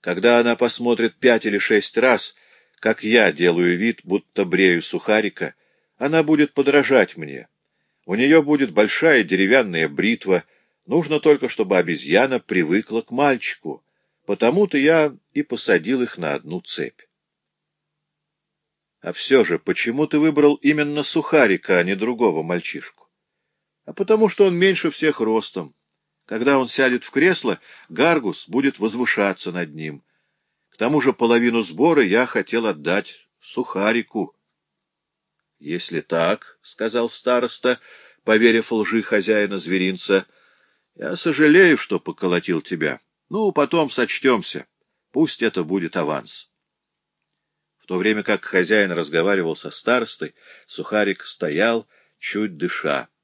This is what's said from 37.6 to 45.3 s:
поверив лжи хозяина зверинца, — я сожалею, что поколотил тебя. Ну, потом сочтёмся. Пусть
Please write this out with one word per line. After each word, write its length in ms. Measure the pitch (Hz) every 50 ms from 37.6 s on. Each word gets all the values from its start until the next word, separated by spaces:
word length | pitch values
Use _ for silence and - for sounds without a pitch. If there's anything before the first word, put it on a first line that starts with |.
| - 127 123 - - - - - - - _ _ _
поверив 480 | - 110 107 117 117 113 113 110 -
лжи 300 | 120 110 104 98 110 113
хозяина 560 | 101 - 117 104 90 107 107 104 104 98 98
зверинца, — 720 | 92 82 82 92 95 92 92 92 90 - - 98 95 - _ _ _ _ _ _ _ _ _ _ _ _ _ _
я 200 | - - 147 175
сожалею, 600 | 175 - 170 147 139 156 147 151 185 190 170 151
что 240 | 117 - - 104 87
поколотил 600 | _ 90 80 _ - 90 87 87 - - 87 80
тебя. 380 | - - 92 80 78 76 65 - _ _ _ _ _ _
Ну, 220 | - 214 220 202
потом 380 | 156 151 143 127 - 170 156 131
сочтёмся. 800 | - - 117 - - - - 135 123 104 87 - - - - _ _ _ _ _ _ _ _ _
Пусть 320 | - 131 165 -